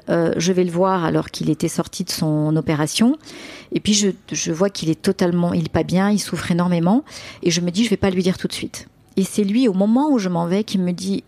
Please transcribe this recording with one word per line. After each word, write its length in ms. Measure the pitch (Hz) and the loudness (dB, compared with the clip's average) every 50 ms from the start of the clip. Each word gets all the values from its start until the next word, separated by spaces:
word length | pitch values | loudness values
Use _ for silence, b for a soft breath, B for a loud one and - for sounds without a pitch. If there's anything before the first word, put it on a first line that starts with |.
| - | -2
euh, 260 | - 170 170 165 165 - | -2 0 0 2 0 0
je 160 | - 165 180 185 | 0 0 0 2
vais 100 | 180 185 | 2 0
le 80 | 175 | 0
voir 320 | 165 175 190 190 190 180 165 | 2 2 2 2 2 0 0
alors 260 | 160 156 156 160 - | 0 0 0 -2 -2
qu'il 200 | - - 160 156 | -6 -4 -2 -2
était 180 | 151 - - | -2 0 -2
sorti 380 | 160 - - 165 - - - 180 | -4 -2 -4 -6 -6 -6 -10 -6
de 40 | - | -6
son 460 | - - 170 156 151 151 151 151 156 | -4 -2 0 0 0 0 0 2 0
opération, 640 | 160 151 - 156 143 156 147 - - 220 247 302 - B B B B B B B B B B - | 0 0 0 0 0 0 0 2 2 4 4 2 0 B B B B B B B B B B -6
et 80 | - | -2
puis 120 | - 208 214 | 0 2 2
je, 140 | 208 208 196 180 - - - | 2 2 0 -2 -4 -8 -10
je 220 | 151 151 - 170 165 | -8 -6 -4 -4 0
vois 160 | 156 196 202 | 0 0 0
qu'il 200 | 196 - 170 160 | 0 -2 -2 -2
est 120 | 156 - | -2 0
totalement, 520 | - 190 190 - 185 175 180 175 170 175 185 | 0 -2 0 2 0 2 2 2 0 0 0
il 120 | 180 160 | 0 -2
est 40 | - | 0
pas 140 | - 170 160 | 0 -2 0
bien, 260 | 151 165 185 196 202 | 2 2 2 2 2
il 100 | 214 196 | 2 0
souffre 320 | - - 190 151 - - | -2 -4 -6 -6 -2 -2
énormément, 520 | 180 170 175 180 180 170 165 175 214 269 - B B B B B B B - | 0 0 2 2 2 2 4 4 2 2 0 B B B B B B B -2
et 80 | 175 | 0
je 80 | 165 175 | 0 0
me 100 | 175 175 | -2 -2
dis, « 140 | 170 196 240 | 0 0 2
Je 60 | 220 | 2
vais 80 | 202 | 0
pas 140 | - - 196 | 0 0 0
lui 120 | 175 185 180 | 0 2 0
dire 140 | 185 175 | 0 -2
tout 100 | - - | -2 -4
de 60 | 175 - | -8 -6
suite. » 340 | - - - - - - - _ _ _ _ - | -6 -10 -10 -12 -14 -18 -20 _ _ _ _ -2
Et 80 | 190 190 | -2 -2
c'est 180 | - - - 208 | 0 0 -2 0
lui, 240 | 190 208 247 269 | 2 2 2 2
au 60 | 233 180 | 2 4
moment 360 | 185 196 214 226 254 294 311 | 2 2 4 4 4 4 2
où 100 | 277 240 | 2 2
je 100 | 190 185 | 0 0
m'en 160 | 175 170 170 | -2 -2 0
vais, 180 | 170 185 202 214 | 0 0 -2 -2
qui 140 | - - | 0 0
me 160 | 190 180 180 180 | 0 0 0 -2
dit, « 320 | 170 185 196 196 - - | -4 -4 -4 -4 -4 -4